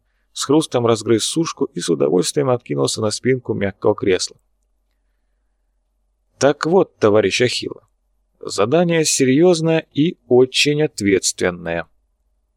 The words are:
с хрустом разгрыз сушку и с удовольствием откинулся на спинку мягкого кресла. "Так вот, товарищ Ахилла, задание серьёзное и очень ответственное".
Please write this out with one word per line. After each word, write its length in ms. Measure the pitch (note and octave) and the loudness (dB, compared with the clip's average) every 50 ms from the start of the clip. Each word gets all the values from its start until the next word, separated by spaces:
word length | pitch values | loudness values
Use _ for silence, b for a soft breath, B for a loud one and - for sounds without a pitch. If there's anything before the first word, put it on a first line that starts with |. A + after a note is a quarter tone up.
| _ _ _ _ _ _ | _ _ _ _ _ _
с 120 | - - - | -14 -8 -2
хрустом 420 | - C#3+ D#3+ D3+ - - B2 A#2+ | 0 0 0 0 0 -2 -2 0
разгрыз 380 | A2+ A2+ G#2+ G#2+ A2 A#2 G#2 - | 0 0 0 0 0 0 0 0
сушку 420 | - - D#3+ E3 - - - C#3 | -2 -4 -4 -4 -4 -4 -6 -8
и 140 | - - F3 | -6 -6 -6
с 100 | E3+ E3+ | -4 -4
удовольствием 580 | D#3+ C#3+ C#3+ D3 E3+ - D3+ - - D3+ C#3 C3 | -2 0 0 0 2 0 0 -2 -2 -2 -2 -2
откинулся 540 | B2 A#2+ - - C#3+ C#3 C3+ B2+ - A2 | -2 -4 -4 -6 -6 -4 -4 -4 -4 -4
на 80 | A2 G#2+ | -4 -6
спинку 420 | - - - B2 C3 B2+ - - | -4 -4 -2 -2 -2 -2 -4 -6
мягкого 420 | A2 A2 G2+ G2 - _ - A2 G#2 | -6 -4 -4 -6 -4 _ -2 -2 -2
кресла. 440 | - - G2+ F#2 E2+ - - - _ _ _ _ _ _ _ _ _ _ _ _ _ _ _ _ _ _ _ _ _ _ _ _ _ _ _ _ _ _ _ _ _ _ _ _ _ _ _ _ - | 0 0 0 0 0 -2 -6 -12 _ _ _ _ _ _ _ _ _ _ _ _ _ _ _ _ _ _ _ _ _ _ _ _ _ _ _ _ _ _ _ _ _ _ _ _ _ _ _ _ -2
"Так 260 | C3 C#3+ D3 - - | 0 0 0 0 0
вот, 320 | D#3 F3+ F#3+ D#3+ - _ | 0 2 2 2 0 _
товарищ 460 | - A2+ G#2+ G2+ G#2+ G#2 F#2+ - - | 0 2 4 4 4 2 2 0 0
Ахилла, 440 | B2 A#2 - - - - - - _ _ _ _ _ _ _ _ _ _ _ _ | 0 -2 -2 -4 -8 -10 -12 -16 _ _ _ _ _ _ _ _ _ _ _ _
задание 640 | - - - - G2+ A#2+ D3 E3+ F3+ E3+ E3+ D#3+ D#3 | -14 -8 -4 -2 0 2 2 2 2 2 0 0 0
серьёзное 840 | - - - C3+ B2+ C3 D3 F3 F#3 F3 D#3+ D#3+ E3 D#3+ D#3+ - _ | 0 0 0 2 2 2 4 4 4 4 2 0 0 0 -2 -4 _
и 240 | - C#3 D3 F3+ - _ _ | -2 -2 -2 -2 -2 _ _
очень 560 | - B2 B2 C3 B2+ - - - C#3+ D3 D3 | 2 4 4 4 4 2 0 0 0 0 0
ответственное". 1040 | D#3 D3 _ - G2+ G2+ F#2+ F#2 - - - - G2 F2+ F2 F2 E2+ E2+ E2+ E2+ E2 _ _ _ _ _ _ _ _ _ _ _ _ _ _ | -2 -4 _ -2 0 2 2 2 0 -2 -4 -4 -4 -4 -4 -4 -6 -6 -6 -6 -8 _ _ _ _ _ _ _ _ _ _ _ _ _ _